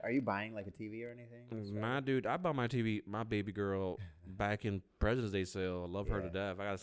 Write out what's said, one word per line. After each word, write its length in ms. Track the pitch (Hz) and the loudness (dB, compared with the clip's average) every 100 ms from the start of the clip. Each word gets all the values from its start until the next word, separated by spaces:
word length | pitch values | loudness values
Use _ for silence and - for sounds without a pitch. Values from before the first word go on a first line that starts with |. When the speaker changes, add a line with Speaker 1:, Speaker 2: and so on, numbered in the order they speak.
Speaker 1:
Are 80 | 110 | 0
you 120 | 135 | 2
buying, 320 | 113 101 110 | 2 0 -2
like, 120 | 110 95 | -6 -8
a 60 | |
T 160 | - 107 | -8 -8
V 160 | 113 | -6
or 60 | 120 | -8
anything? 680 | 120 117 117 123 110 101 104 | -10 -14 -16 -8 -6 -4 -2
Speaker 2:
Nah, 200 | 110 139 | 0 0
dude. 260 | 135 131 110 | 2 2 2
I 100 | 156 | 0
bought 200 | 180 139 | 0 2
my 100 | 120 | 2
T 160 | 127 | 2
V, 200 | 113 107 - | 2 0 -2
my 160 | 107 | -4
baby 300 | 113 107 101 | 0 0 0
girl, 460 | 98 101 95 95 - 87 | 0 0 2 0 -2 -8
Speaker 1:
<laughs> 120 | - 90 | -12 -10
Speaker 2:
back 380 | 95 104 104 | 0 2 2
in 180 | 107 98 - - | 0 -2 -2 2
President's 340 | 107 127 110 | 4 4 2
Day 120 | 95 | 2
sale. 420 | 90 101 92 90 87 | 0 0 0 0 -2
I 40 | |
love 160 | 95 104 | -2 0
her 100 | 104 | 0
to 60 | 92 | 0
Speaker 1:
Yeah. 60 | |
Speaker 2:
death. 260 | 92 101 92 | -2 -2 -2
I 60 | |
got 100 | 101 95 | -2 -2